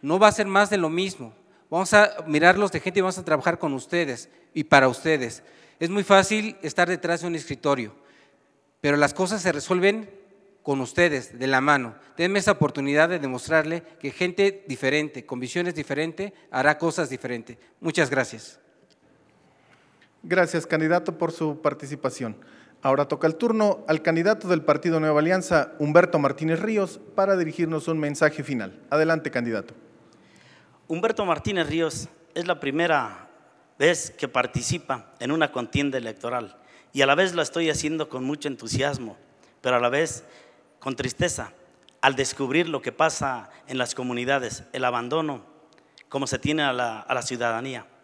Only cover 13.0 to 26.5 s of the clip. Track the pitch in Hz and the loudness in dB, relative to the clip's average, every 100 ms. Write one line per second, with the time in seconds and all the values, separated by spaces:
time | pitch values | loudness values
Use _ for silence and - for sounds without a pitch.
13 | 165 180 139 127 - 160 151 165 165 - | 4 2 -4 -6 0 0 2 -4 -10 -12
14 | 143 - 180 170 196 196 - 135 135 147 | -12 -4 -4 2 0 0 -10 -4 0 0
15 | 151 143 113 123 127 175 180 156 143 143 | -2 -8 -10 -8 -6 -4 -4 -6 -6 -4
16 | 160 165 202 196 _ - 143 151 165 156 | -4 -6 -12 -12 _ 2 2 2 0 -2
17 | 147 127 131 120 113 117 _ _ 165 156 | -4 -4 -8 -8 -10 -20 _ _ -4 0
18 | 147 135 123 113 - - _ _ _ _ | 2 2 -2 -6 -18 -20 _ _ _ _
19 | _ _ _ _ _ _ _ _ _ _ | _ _ _ _ _ _ _ _ _ _
20 | _ _ - 180 175 175 160 156 160 175 | _ _ -2 2 2 0 -2 0 2 0
21 | 175 170 165 165 156 143 151 135 139 139 | 0 -4 -4 -2 -6 -2 -4 -4 -12 -6
22 | 131 - 120 104 - - - _ 135 135 | -6 -6 -10 -10 -18 -20 -20 _ 0 2
23 | 143 156 160 160 240 220 214 185 - 156 | 0 0 0 0 0 2 2 0 0 0
24 | 165 165 170 185 196 175 123 143 175 165 | 2 2 2 0 2 0 2 0 2 0
25 | 156 151 156 185 185 165 139 - 147 156 | 2 2 2 0 2 0 0 -4 4 6
26 | 175 156 143 139 160 | 6 2 0 0 -2